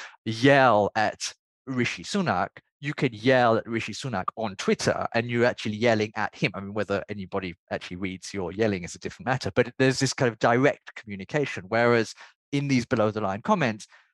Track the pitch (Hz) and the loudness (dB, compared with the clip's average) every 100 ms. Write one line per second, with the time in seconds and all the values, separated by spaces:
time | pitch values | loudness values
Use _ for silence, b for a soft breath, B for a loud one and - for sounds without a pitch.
0 | B B 113 110 135 139 127 104 98 110 | B B -8 4 6 8 8 6 4 2
1 | 107 - - - _ _ - 127 117 - | -2 -2 -10 -10 _ _ -8 -2 -2 -4
2 | - 202 165 92 95 - _ _ 143 - | -6 -2 0 0 -2 -8 _ _ -8 -4
3 | 135 107 120 127 120 110 - 113 110 101 | -4 0 2 4 4 2 0 -6 -6 -10
4 | 135 101 - - 110 95 - 214 - 87 | -8 -6 -6 -6 -8 -4 -2 0 0 0
5 | 92 117 120 120 120 - 117 104 117 110 | -2 -2 -2 2 2 0 -6 0 2 2
6 | 107 110 104 - 127 90 98 104 95 98 | 0 -4 -6 -4 -4 -4 -8 -6 -2 -2
7 | - 104 90 98 92 80 _ 95 - 90 | -4 -10 -8 -6 -6 -10 _ -8 -8 -8
8 | 95 92 - 101 87 95 113 95 87 - | -8 -8 -10 -8 -6 0 0 0 -6 -10
9 | - - 104 127 98 - 120 - 131 127 | -12 -8 -4 -4 0 0 0 2 2 2
10 | 135 - 123 110 120 120 139 - - - | -2 0 -2 2 2 4 4 0 -10 -18
11 | - 98 95 151 139 - 92 113 120 117 | -14 -12 -6 -4 -4 -6 -2 2 4 4
12 | 107 - B B _ 143 143 131 117 117 | 0 -8 B B _ -4 2 0 2 0
13 | 107 107 104 98 - 208 131 107 - b | 0 0 -4 -4 0 0 0 -4 -12 b
14 | b | b